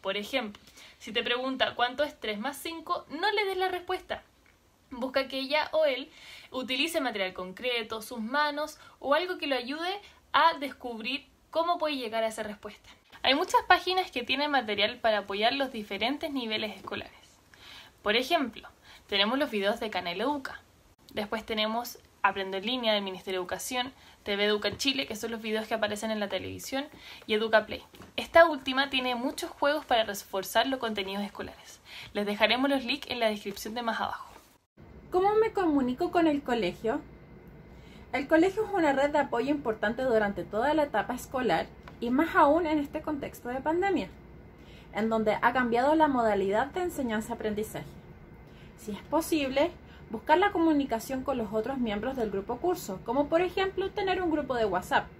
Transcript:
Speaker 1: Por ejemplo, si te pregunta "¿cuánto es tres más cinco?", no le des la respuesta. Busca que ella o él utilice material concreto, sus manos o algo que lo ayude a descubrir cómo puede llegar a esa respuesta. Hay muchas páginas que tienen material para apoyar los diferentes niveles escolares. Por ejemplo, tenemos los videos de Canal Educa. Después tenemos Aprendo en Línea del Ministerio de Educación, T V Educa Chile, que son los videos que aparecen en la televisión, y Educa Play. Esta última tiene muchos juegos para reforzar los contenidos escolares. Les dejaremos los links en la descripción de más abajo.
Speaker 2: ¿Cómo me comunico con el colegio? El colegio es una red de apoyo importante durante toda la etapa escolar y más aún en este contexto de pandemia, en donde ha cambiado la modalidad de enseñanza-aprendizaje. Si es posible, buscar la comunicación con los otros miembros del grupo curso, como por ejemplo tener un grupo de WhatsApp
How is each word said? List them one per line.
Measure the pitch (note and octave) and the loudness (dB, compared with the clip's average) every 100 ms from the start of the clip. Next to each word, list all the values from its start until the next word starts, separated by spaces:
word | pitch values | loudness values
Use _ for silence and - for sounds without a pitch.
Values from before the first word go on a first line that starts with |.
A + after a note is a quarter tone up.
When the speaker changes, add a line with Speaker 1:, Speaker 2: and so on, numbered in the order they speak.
Speaker 1:
Por | F#3+ G3+ | -2 -4
ejemplo, | G#3 C4+ A3 - - - - - | -2 -4 -4 -10 -20 -20 -20 -18
si | - | -6
te | A3+ | -4
pregunta | A#3 B3 C4 C4 A3+ | 0 -2 -2 0 0
"¿cuánto | - A#3+ C4 | 2 0 2
es | D4 - | -4 -2
tres | A#3 G#3 | -6 -4
más | B3+ C#4+ | -6 -6
cinco?", | E4 E4 D#4+ F4 - | -8 -10 -4 -4 -4
no | C#4+ G4 | -2 0
le | G#4 | 0
des | G4 F#4+ | 0 0
la | F#4 | -2
respuesta. | F4+ F4 F#4 - - - _ _ _ _ _ _ | -2 -4 -6 -6 -10 -10 _ _ _ _ _ _
Busca | G3 C4 C4+ C4+ | -8 -2 -2 -2
que | C4+ | -4
ella | C4 D4 - | 0 0 0
o | D#4 | 2
él | D#4 B3+ D#4 - - - - | 2 0 -6 -16 -20 -20 -10
utilice | C4 A#3 C4 D#4 E4 | -8 -4 0 0 0
material | C4 G#3 F#3 | -2 -2 -4
concreto, | F#3 F#3 F#3 B3 A#3+ A3 A3 | -4 -10 -6 -4 -2 -4 -8
sus | G#3+ A#3+ | -10 -10
manos | A3 C#4 D4+ D4 D4+ - - - | -4 0 0 -2 -8 -10 -20 -10
o | C4 | 0
algo | D4 F#4 F4+ | 2 2 -4
que | D#4 | -2
lo | |
ayude | B3+ A#3+ D4+ F4 G4+ - - _ | -4 -4 -6 -4 -6 -10 -20 _
a | C4 D#4+ D4+ | 4 4 4
descubrir | C4+ - B3 A3+ A3+ C#4 - _ _ | -6 -8 -10 -8 -6 -6 -8 _ _
cómo | D#4+ E4+ F4 | 0 2 2
puede | D#4 C#4+ | 0 -2
llegar | A#3 A3+ | -4 -2
a | A3+ | -2
esa | A3 | -4
respuesta. | G#3+ G#3 G#3 - - - _ - | -8 -10 -14 -18 -20 -20 _ -2
Hay | - | 2
muchas | C4+ F#4+ A#4+ A4+ | 2 4 2 6
páginas | F4 F4+ F#4 F4+ | 4 6 0 0
que | B3+ | -4
tienen | A#3 C4 D4 | -4 -2 2
material | C#4 G#3+ G3+ G#3+ A#3+ | 0 0 0 0 2
para | A#3 G#3 | 2 2
apoyar | G3 G3 A3 | 0 2 2
los | C#4 C4 | 2 -2
diferentes | A#3+ G#3 G3 A3+ D4 D#4+ | -4 -8 -2 -2 -2 -4
niveles | C#4 A3+ G#3+ G#3+ F#3+ | -4 -2 -4 -4 -8
escolares. | - G3+ - - - - _ - - - - _ | -10 -10 -10 -18 -20 -20 _ -20 -20 -20 -20 _
Por | G3+ | 0
ejemplo, | A3 C4 E4+ B3+ - - - - - - | 0 2 0 0 -6 -18 -20 -20 -20 -4
tenemos | G3 G#3 C4 | 2 2 2
los | D4 | 0
videos | G#3+ G3 A#3 | 0 0 -2
de | A3 | -4
Canal | F#3 F3 F3 | -4 -6 -4
Educa. | B3 D4 C4 - - _ _ _ - | -2 -4 -6 -14 -20 _ _ _ -12
Después | - G#3 A3+ | -8 -6 -6
tenemos | G#3+ A3 G#3+ A3+ A#3+ - - _ | -4 -2 0 -2 -6 -14 -20 _
Aprendo | G3+ G3 F#3+ F#3+ | 0 2 -4 -4
en | G#3+ | -2
Línea | B3+ A3+ | -2 2
del | G#3 | 0
Ministerio | G3 F#3 G3 F#3 | 0 -8 -6 -4
de | |
Educación, | F3+ F#3 - B3+ B3+ - - - | -4 -6 -6 -4 -6 -10 -20 -14
T | - G3+ | -4 0
V | |
Educa | G#3 G#3 G#3 G#3 | 2 2 0 -2
Chile, | C#4 C4+ C#4 | -2 -2 -4
que | G#3+ | -6
son | A3+ | -6
los | A3+ | -6
videos | A3 G#3+ G#3+ | -4 -4 -2
que | |
aparecen | A3+ G#3 G#3 A3 | -2 -2 -2 -4
en | G#3+ | -2
la | G3+ | -2
televisión, | F#3+ F#3+ F#3+ - C4+ D4 - - - - | -4 -6 -10 -6 -6 -6 -14 -20 -18 -2
y | |
Educa | G#3+ A3+ G#3+ G#3 | 0 4 4 4
Play. | - - - - - | -10 -12 -20 -12 -10
Esta | A#3 E4 E4+ | 4 8 8
última | D4 C4+ C4 C#4 | 6 -2 0 0
tiene | C4+ B3+ A#3+ | 0 -2 -2
muchos | C4 - F4 | -4 -4 -10
juegos | - C#4+ D4+ | 0 0 0
para | C#4+ A#3+ | 2 2
reforzar | A3 G3 - G3 F#3+ A3+ B3+ | 2 -4 -6 -6 0 2 2
los | C4 | 0
contenidos | A#3 G#3+ F#3+ G3 | -2 -4 -4 -4
escolares. | G3+ - - - - - - - - | -6 -8 -12 -12 -20 -20 -20 -18 -8
Les | G#3+ | -4
dejaremos | G#3 G#3 G#3+ A#3+ C#4 | -2 4 4 4 4
los | C#4 | 2
links | A#3 C#4+ - | 0 -4 -4
en | B3+ | 0
la | A3+ | 0
descripción | G#3 G#3 G3 A3 | 0 -6 -8 -8
de | A3+ | -4
más | A#3 G#3 | -4 -2
abajo. | G3+ - - - - _ _ _ - - - | -4 -4 -14 -20 -20 _ _ _ -20 -20 -2
Speaker 2:
¿Cómo | F4+ F#4+ | 2 4
me | G#4+ A4 | 4 2
comunico | G#4 F4 C#4+ B3 B3+ F4 | 2 2 4 2 0 2
con | F4 E4 | 4 4
el | C#4+ | 2
colegio? | C4+ A#3 F3+ - A3 C#4+ - - - - - - - - - - - | 0 0 0 -2 -2 -2 -4 -20 -20 -20 -20 -20 -20 -20 -20 -20 -6
El | B3+ C#4 | -6 4
colegio | D#4+ F4+ F#4+ | 6 6 2
es | G#4+ | 0
una | G4 D#4 | 2 2
red | C#4 C#4+ | 4 4
de | D4 | 2
apoyo | C#4 A#3 B3+ | 2 0 0
importante | D4 B3+ G#3+ G#3 A#3 | 0 0 -2 -2 0
durante | C4 A3 G3+ G3 | 2 4 2 -2
toda | E3+ G#3 C4 | -4 0 2
la | D#4 | 2
etapa | C#4+ G#3+ F#3 | 2 0 -2
escolar | - - C4 A#3+ E3 - - - - | -6 -6 -2 2 0 0 -12 -20 -8
y | A#3+ | 0
más | B3+ E4 F#4+ | 2 4 6
aún | D4 D#4+ | 6 6
en | E4 D#4 | 4 0
este | C#4+ D#4 | -2 -6
contexto | D#4 D4+ - - A#3+ | -6 -6 -6 -8 -8
de | C4 | -4
pandemia, | C#4 E4 G4 E4 F3+ - - - - - - - - | 0 0 2 0 -2 -10 -20 -20 -20 -20 -20 -20 -10
en | - A3+ | -2 0
donde | A3+ G#3+ G3+ | 2 2 4
ha | A#3 | 2
cambiado | B3+ B3 A#3 C4+ D#4+ | 2 2 4 4 6
la | D4+ | 6
modalidad | C4 A3+ G#3 F#3+ G#3 - | 4 4 2 2 0 0
de | - | -2
enseñanza-aprendizaje. | F4+ - B3 G#3+ A3 A#3 G#3+ G#3 A3 - - - - - - - - - - - | -4 -2 -2 -2 -4 -4 -4 -2 -4 -8 -12 -16 -20 -20 -20 -20 -20 -20 -20 -16
Si | - | -10
es | G3 | -10
posible, | - D4+ D#4+ D#4+ C4+ C4+ E4 - - - - | -2 -2 2 0 2 2 2 0 -20 -20 -10
buscar | A3 - D#4+ | -10 4 6
la | G4+ | 6
comunicación | F#4+ E4 D4 C4 A3+ - C4 | 4 4 4 2 -2 -4 -6
con | C4 C4 | -2 -2
los | G#3+ | 0
otros | A3 A3+ C#4 | -2 -2 -2
miembros | A#3 G#3 A#3+ | -2 -2 -4
del | C4 G#3+ | -2 -2
grupo | G3 G3 B3 | -2 -4 -2
curso, | F4 F4 - C#4+ | 0 -2 -4 -8
como | - B3+ D4 | -2 0 2
por | E4 | 2
ejemplo | F4+ G4 F#4+ F#4+ F#4+ | 2 0 -2 0 -4
tener | G#4 G4 F#4 | -2 0 0
un | F4+ | 0
grupo | D4+ C#4 | 0 0
de | B3 | 0
WhatsApp | G#3+ F3+ - B3 - | 2 0 2 0 0